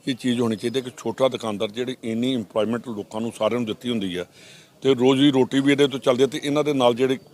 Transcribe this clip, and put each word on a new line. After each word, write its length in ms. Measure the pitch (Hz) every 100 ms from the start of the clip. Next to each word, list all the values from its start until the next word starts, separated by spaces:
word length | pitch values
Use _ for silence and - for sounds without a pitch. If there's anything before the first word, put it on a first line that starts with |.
| -
ਇਹ 60 |
ਚੀਜ਼ 260 | 123 127 120
ਹੋਣੀ 160 | 117 107
ਚਾਹੀਦੀ 240 | 117 127
ਹੈ 40 |
ਕਿ 60 | 123 -
ਛੋਟਾ 320 | 113 110 131
ਦੁਕਾਨਦਾਰ, 420 | 120 113 101 107
ਜਿਹੜੀ 260 | 110 123 127
ਇੰਨੀ 280 | 117 113 127
ਇੰਪਲੋਇਮੈਂਟ 560 | 127 101 113 107 117 117
ਲੋਕਾਂ 320 | 104 98 110
ਨੂੰ 120 | 117 -
ਸਾਰਿਆਂ 220 | 107 120
ਨੂੰ 60 | 110
ਦਿੱਤੀ 240 | 101 120
ਹੁੰਦੀ 260 | 117 95 87
ਆ 80 | 87 - - - - _
ਤੇ 120 | 135
ਰੋਜ਼ੀ 360 | 127 127 135 143
ਰੋਟੀ 300 | 135 120 135
ਵੀ 120 | 139
ਇਹਦੇ 140 | 139 139
ਤੋਂ 120 | 131
ਚੱਲਦੀ 240 | 139 123
ਹੈ, 60 | 135
ਤੇ 120 | 151
ਇਹਨਾਂ 200 | 143 143
ਦੇ 80 | 147
ਨਾਲ 220 | 139 123
ਜਿਹੜੇ 240 | 117 131 131 -